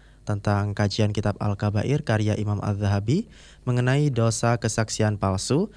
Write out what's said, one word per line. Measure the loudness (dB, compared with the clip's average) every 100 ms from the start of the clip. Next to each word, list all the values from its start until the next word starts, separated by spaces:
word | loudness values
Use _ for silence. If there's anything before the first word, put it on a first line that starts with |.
| -20 -14 -6
tentang | -2 0 0 0
kajian | 0 0 2 0
kitab | 0 -2 -2
Al-Kabair | -2 -2 0 0 0 -2
karya | 0 0 2
Imam | 0 -2 -2 -2
Az-Zahabi | -2 0 0 0 -2 -2 -12 -20 -10
mengenai | -4 0 2 2 2
dosa | 2 0 2 0 0
kesaksian | 0 -2 -2 0 0 2
palsu. | 0 0 0 0 -2